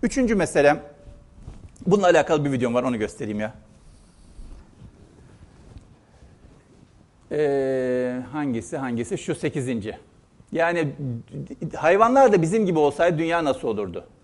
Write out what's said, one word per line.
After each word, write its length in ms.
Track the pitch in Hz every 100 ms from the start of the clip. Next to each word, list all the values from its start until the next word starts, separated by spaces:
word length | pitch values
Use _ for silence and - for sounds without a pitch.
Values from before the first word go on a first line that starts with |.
Üçüncü 320 | 240 269 247
meselem, 480 | 214 160 165 143 147 - - - - - - - - - - -
bununla 200 | 202 185
alakalı 380 | 165 143 156
bir 80 | 143
videom 220 | 131 120
var, 80 | 120
onu 160 | 127 120
göstereyim 420 | 104 - 107 104
ya. 140 | 107 - - - - - - _ - - - - - - - - - - - - - - - - - - _ _ - - - - _ _ - _ _ _ _
Ee, 880 | 151 151 139 135 131 127 127 123 127 123
hangisi, 440 | 147 147 117 110 151
hangisi? 420 | 131 117 117 196
Şu 160 | -
sekizinci. 640 | 160 160 156 127 120 104 - - _ _ _ -
Yani 400 | 160 165 175 151 135 139 117 - 143 139 - 160 -
hayvanlar 560 | 156 196 226 262 262
da 100 | 202
bizim 240 | 160 220 196
gibi 120 | 160
olsaydı 400 | 147 143 170 156
dünya 260 | 165 170
nasıl 240 | 151 131 131
olurdu? 360 | 107 98 85 - _